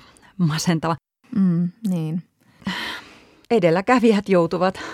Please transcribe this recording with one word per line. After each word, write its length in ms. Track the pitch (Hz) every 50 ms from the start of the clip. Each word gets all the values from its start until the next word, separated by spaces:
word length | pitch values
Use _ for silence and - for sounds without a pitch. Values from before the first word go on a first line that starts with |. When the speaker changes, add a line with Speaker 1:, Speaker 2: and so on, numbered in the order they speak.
| - _ _ _ _ - _ -
Speaker 1:
masentava. 580 | 175 151 151 156 - 180 170 156 160 160 165 - _ _ _ _ _ - -
Speaker 2:
Mm, 340 | 208 190 180 170 170 175 175 - - 226 196
niin. 340 | 180 165 156 156 160 185 - _ _ _ _ _ _ _ - 190 180 - - - - - - - - - _ _ _ _ _ -
Speaker 1:
Edelläkävijät 800 | 240 220 175 165 160 185 190 - 254 247 214 233 202 202 208 196
joutuvat 520 | 190 175 165 160 190 165 180 190 - - - -